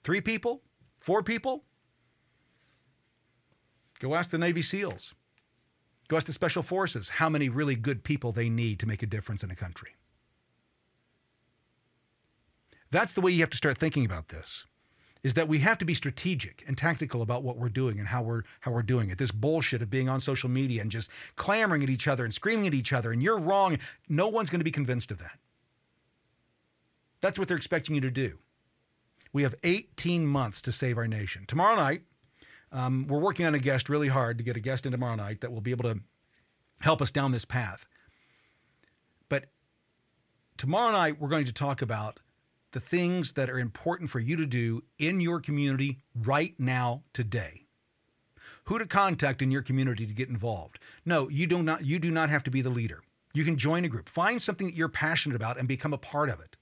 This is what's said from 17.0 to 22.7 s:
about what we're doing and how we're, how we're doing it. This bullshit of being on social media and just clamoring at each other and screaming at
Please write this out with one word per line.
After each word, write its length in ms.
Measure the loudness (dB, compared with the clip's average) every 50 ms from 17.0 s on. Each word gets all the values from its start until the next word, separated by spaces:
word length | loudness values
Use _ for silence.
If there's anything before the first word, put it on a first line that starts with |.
| -4 -4 -2 -2
about 220 | -2 0 -2 -2 -2
what 140 | -4 -4 -4
we're 120 | -4 -4
doing 280 | -2 0 0 0 0 -2
and 120 | -4 -2
how 120 | -2 -2
we're, 220 | -2 -2 -4 -4 -6 -8 -14 -10
how 120 | -6 -2
we're 120 | -2 -2 0
doing 260 | 2 2 2 2 0
it. 80 | -2 -2
This 140 | -2 -2
bullshit 500 | -2 0 0 2 2 2 2 0 0 -2
of 80 | -2 -2
being 200 | 0 0 0 2
on 100 | 0 0
social 300 | 0 0 -2 -2 0 0
media 320 | 0 2 2 0 0 -2
and 100 | -2 -2
just 180 | -4 -4 -6 -8 -10 -16 -18 -18 -8 -6
clamoring 440 | 0 2 4 4 4 4 4 4
at 80 | 4 2
each 200 | 2 2 2 2
other 160 | 2 2 2
and 80 | -2 -2
screaming 340 | -2 0 2 2 4 2
at 60 | 2